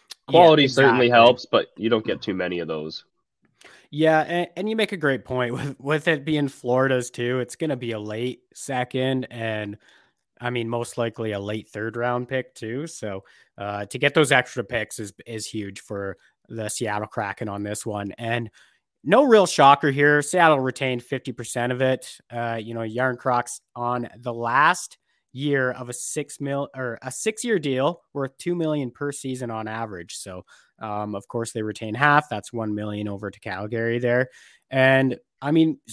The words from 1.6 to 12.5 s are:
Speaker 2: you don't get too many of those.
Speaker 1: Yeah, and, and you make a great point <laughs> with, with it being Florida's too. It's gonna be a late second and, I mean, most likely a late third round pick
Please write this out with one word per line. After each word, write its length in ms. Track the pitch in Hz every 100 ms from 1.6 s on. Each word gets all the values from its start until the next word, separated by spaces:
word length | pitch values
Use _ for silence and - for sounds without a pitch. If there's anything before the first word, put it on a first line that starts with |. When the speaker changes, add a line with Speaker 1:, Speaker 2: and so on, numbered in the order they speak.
| - -
Speaker 2:
you 140 | 110
don't 160 | 113 107
get 160 | 80
too 120 | -
many 260 | 92 90 87
of 80 | 80
those. 340 | 78 78 - _ _ _ _ _ _ - - _
Speaker 1:
Yeah, 300 | 147 156 156
and, 280 | 151 175 175
and 140 | - 214
you 80 | 220
make 160 | 202
a 60 | 185
great 260 | 147 123
point 300 | - 127 120
<laughs> 0 |
with, 260 | 120 139 -
with 280 | 139 156 170
it 180 | 151 143
being 220 | 151 139
Florida's 640 | - 123 127 135 127 117
too. 300 | - 120 127
It's 160 | 120 -
gonna 180 | 160
be 180 | 127 117
a 60 | 110
late 440 | 107 110 123 - _
second 760 | - - 127 123 131 131 131 123
and, 480 | 120 113 107 104 104 _ _ _ _ _ _
I 120 | 123
mean, 180 | 123 113
most 300 | 120 120 -
likely 340 | 117 107 110
a 80 | 101
late 300 | 101 107 -
third 260 | 104 110 117
round 320 | 123 123 123
pick 260 | 131 127